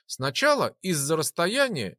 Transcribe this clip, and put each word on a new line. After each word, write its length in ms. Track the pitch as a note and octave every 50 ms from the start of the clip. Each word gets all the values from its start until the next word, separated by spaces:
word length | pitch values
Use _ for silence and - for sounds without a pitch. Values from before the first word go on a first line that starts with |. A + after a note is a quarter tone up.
| _
Сначала 680 | - - - B2+ C#3 - - C4 D4 D4 B3 D3+ - - _
из-за 340 | - F#3 E3+ D3 C#3 C#3+ D#3+
расстояния 800 | D#3 D3 - - - E3+ F#3 A3+ C#4 C#4 B3+ G3 C3+ G2+ F2+ -